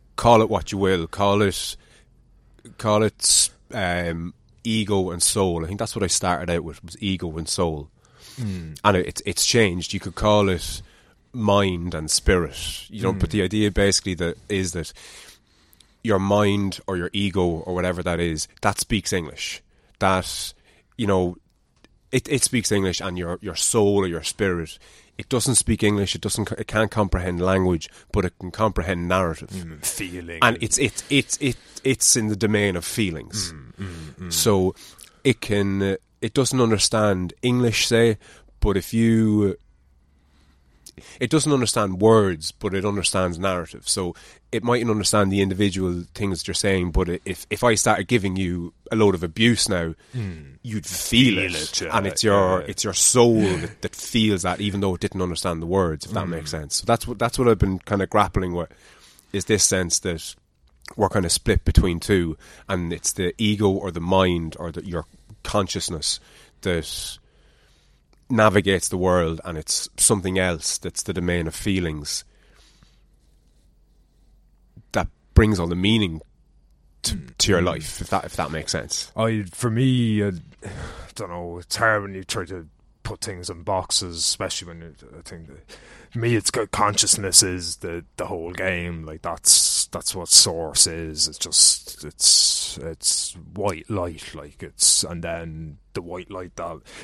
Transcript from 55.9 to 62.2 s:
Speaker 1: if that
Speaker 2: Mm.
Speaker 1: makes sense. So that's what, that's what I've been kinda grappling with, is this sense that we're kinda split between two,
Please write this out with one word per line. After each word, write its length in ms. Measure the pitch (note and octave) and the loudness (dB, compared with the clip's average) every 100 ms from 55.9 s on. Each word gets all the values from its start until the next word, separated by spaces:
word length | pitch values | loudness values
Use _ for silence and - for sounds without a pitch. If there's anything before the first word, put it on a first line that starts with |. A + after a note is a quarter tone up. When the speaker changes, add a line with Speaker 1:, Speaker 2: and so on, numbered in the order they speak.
| D2+ - | -2 -6
Speaker 1:
if 60 | |
that 140 | G#2 F2 | -6 -4
Speaker 2:
Mm. 40 | |
Speaker 1:
makes 200 | E2+ D2+ | -6 -8
sense. 260 | D#2+ D2+ - | -10 -6 -4
So 80 | - | 0
that's 220 | A#2 - | 0 -2
what, 100 | A2+ | -4
that's 220 | A#2 - | -2 2
what 80 | A#2+ | 4
I've 120 | G#2+ | 4
been 200 | G2 F#2+ | 0 -4
kinda 260 | - G2+ F#2+ | -4 -2 2
grappling 460 | G#2+ F#2+ G2 F#2 | 2 2 0 -4
with, 160 | F2 E2 - - - - _ _ | -4 -8 -12 -20 -20 -20 _ _
is 140 | G2+ - | -6 0
this 180 | G#2+ | 2
sense 360 | - F#2+ F2+ - | 2 2 0 -2
that 360 | G2 E2 - - _ _ _ _ - - | -2 -4 -8 -16 _ _ _ _ -14 0
we're 100 | G2 | 2
kinda 200 | A2 F2 | 2 2
split 340 | - - F#2+ | 0 2 2
between 380 | - - F#2+ E2+ | 4 4 4 0
two, 340 | - G2 | 2 2